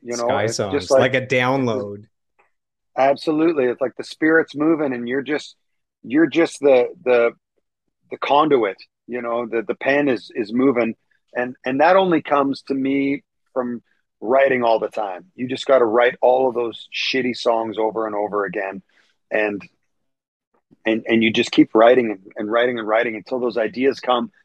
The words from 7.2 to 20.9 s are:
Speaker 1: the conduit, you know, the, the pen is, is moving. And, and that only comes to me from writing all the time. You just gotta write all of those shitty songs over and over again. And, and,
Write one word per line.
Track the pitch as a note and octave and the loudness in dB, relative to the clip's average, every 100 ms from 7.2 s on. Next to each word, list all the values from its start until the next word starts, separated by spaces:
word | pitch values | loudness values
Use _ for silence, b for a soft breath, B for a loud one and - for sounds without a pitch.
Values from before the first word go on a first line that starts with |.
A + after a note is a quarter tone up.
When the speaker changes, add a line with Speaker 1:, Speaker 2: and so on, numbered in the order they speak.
| A#2 - _ _ _ _ _ _ - | 2 -2 _ _ _ _ _ _ -16
Speaker 1:
the | B2 | -10
conduit, | - C#3+ D#3 C3+ G#2 F#2+ - _ - | 0 2 4 2 0 -4 -16 _ -12
you | B2 | -10
know, | A#2+ A#2 A#2 | -6 -6 -4
the, | A#2 | -6
the | G#2 | -6
pen | A2+ C3 C#3+ C#3+ | -6 -2 0 0
is, | A2 - | -2 -6
is | - G#2 | -8 -4
moving. | A#2+ C3+ A#2+ A2+ A2 _ _ _ - | 0 0 2 -2 -4 _ _ _ -8
And, | B2 B2+ | -8 -8
and | B2+ C3+ | -6 2
that | D#3+ F#3+ | 4 4
only | F#3+ D#3 | 4 0
comes | - C#3+ C#3 C3 | 0 0 0 -2
to | - | -6
me | C#3 C3+ C#3 C#3 C#3 _ _ _ | -4 -2 -2 -2 -4 _ _ _
from | C3 B2 A#2+ _ _ _ - | -8 -6 -8 _ _ _ -10
writing | G#2+ C3 C#3 B2+ | 0 2 4 2
all | A#2 A2 | 2 2
the | G#2+ | 0
time. | - G#2 F2 F2+ | -6 -8 -10 -16
You | - B2 | -10 -8
just | C3 - | -6 2
gotta | C3 | 4
write | A#2 A#2 B2 - | 4 2 2 2
all | B2 B2+ C3 | 2 2 0
of | |
those | A#2 A#2 G#2+ - | -2 -6 -8 -12
shitty | - - C3 B2 A2+ | -8 -4 -2 -2 -2
songs | B2+ A2+ A2+ G#2 | -2 0 -2 -2
over | A2 G#2+ A2 | -2 -2 -4
and | G#2 | -4
over | G#2 G#2 | -4 -4
again. | G2 G2+ F#2+ G2 - _ _ _ - | -4 -4 -8 -10 -16 _ _ _ -6
And, | G#2+ G#2+ G2+ F#2 _ _ _ _ _ _ _ _ _ _ _ | -2 -2 -4 -10 _ _ _ _ _ _ _ _ _ _ _
and, | - | -4